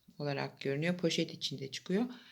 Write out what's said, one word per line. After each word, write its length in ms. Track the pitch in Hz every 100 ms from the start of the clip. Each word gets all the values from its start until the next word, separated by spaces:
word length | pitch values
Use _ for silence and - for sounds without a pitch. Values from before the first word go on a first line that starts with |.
| - -
olarak 420 | 147 139 139 -
görünüyor. 360 | 139 139 165 180
Poşet 360 | 165 160 165
içinde 380 | - - 135 135
çıkıyor. 340 | - - 190 247 - -